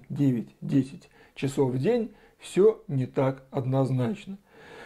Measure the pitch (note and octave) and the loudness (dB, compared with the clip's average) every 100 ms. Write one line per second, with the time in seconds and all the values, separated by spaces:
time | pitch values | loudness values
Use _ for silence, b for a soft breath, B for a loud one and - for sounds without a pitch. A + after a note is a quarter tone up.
0 | - C3 C#3 A#2+ G2+ - - C#3 C3+ - | -8 0 2 2 -4 -10 -2 0 0 -6
1 | - b b - C3+ D3+ C3+ B2+ D#3 A#3+ | -20 b b -8 -4 0 0 0 0 0
2 | G#3+ b b b - F3 G#3+ G#3+ - C#3 | -2 b b b -4 4 4 4 -2 -4
3 | B2 - C3+ C#3 - - B2+ C3 C3+ B2+ | -2 0 0 -2 -6 -6 -2 0 2 0
4 | B2+ G#3+ - G3 B B B B | -2 -4 -10 -16 B B B B